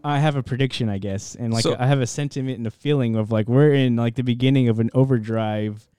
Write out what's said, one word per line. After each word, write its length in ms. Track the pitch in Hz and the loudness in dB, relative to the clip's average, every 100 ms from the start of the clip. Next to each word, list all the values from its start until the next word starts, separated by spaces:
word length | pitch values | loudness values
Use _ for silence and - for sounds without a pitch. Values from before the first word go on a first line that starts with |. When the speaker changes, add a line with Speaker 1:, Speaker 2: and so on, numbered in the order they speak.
Speaker 1:
I 140 | 147 143 | -2 0
have 180 | 156 143 | 0 -2
a 60 | |
prediction, 480 | - 123 135 - 113 | -4 -2 -2 -2 -4
I 80 | 98 | -4
guess, 360 | 101 98 - | -6 -8 -10
and, 160 | - 117 | -8 -2
like, 120 | 113 | 0
Speaker 2:
So 120 | 156 - | 0 0
Speaker 1:
I 80 | 127 | 0
have 160 | 139 | 2
a 40 | 120 | 0
sentiment 520 | - 143 143 131 123 | -4 -6 -6 -6 -6
and 80 | 113 | -8
a 40 | |
feeling 460 | - 143 143 120 110 | -6 -2 0 2 0
of, 160 | 107 | 0
like, 160 | 110 107 | -2 2
we're 240 | 127 151 | 4 6
in, 240 | 139 131 117 | 4 2 2
like, 180 | 117 113 | 0 -2
the 60 | |
beginning 460 | 123 120 131 135 120 | -2 0 2 4 4
of 100 | 110 | 2
an 120 | 117 | 2
overdrive. 920 | 127 135 123 107 110 107 107 107 104 - | 2 2 2 0 -2 -2 -2 -4 -8 -16